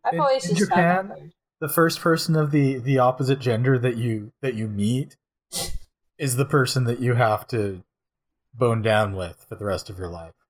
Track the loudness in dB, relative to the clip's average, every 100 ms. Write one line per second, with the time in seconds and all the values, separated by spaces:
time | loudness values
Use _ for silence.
0 | -2 0 2 2 0 0 2 4 4 2
1 | -2 -14 -20 _ _ _ -2 2 2 2
2 | 0 0 2 0 2 2 2 0 0 4
3 | 4 2 0 0 0 0 2 2 2 -2
4 | -4 -4 -8 _ -6 -4 -4 -2 0 0
5 | -4 _ _ _ _ -10 -4 -6 -6 _
6 | _ _ -4 -2 2 2 2 0 -2 -2
7 | 0 2 2 0 -2 -4 -4 -6 _ _
8 | _ _ _ _ _ -2 0 2 2 2
9 | 2 -4 -8 -10 _ -8 -4 -4 -6 -12
10 | -12 -12 -16 _